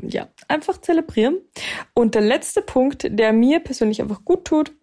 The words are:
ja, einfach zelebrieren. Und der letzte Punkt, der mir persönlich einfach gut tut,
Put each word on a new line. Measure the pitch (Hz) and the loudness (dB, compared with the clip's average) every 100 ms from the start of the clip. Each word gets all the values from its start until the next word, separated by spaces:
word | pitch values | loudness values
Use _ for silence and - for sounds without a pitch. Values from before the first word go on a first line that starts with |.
| - | -8
ja, | - - _ - | -8 -10 _ -6
einfach | 302 - 370 | -4 -4 -6
zelebrieren. | - 330 320 - 233 370 - - - - - | 0 0 0 0 0 0 -6 -14 -12 -12 -4
Und | - 226 220 | 0 2 2
der | |
letzte | 214 285 - - | 2 0 -2 -4
Punkt, | - 262 269 277 - | -2 0 0 0 -4
der | 208 220 | 0 2
mir | 226 247 330 | 4 4 2
persönlich | 320 262 214 214 | -2 -2 -2 -2
einfach | 214 208 | -4 -6
gut | - 359 - | -2 -2 2
tut, | 311 302 - | 0 0 -6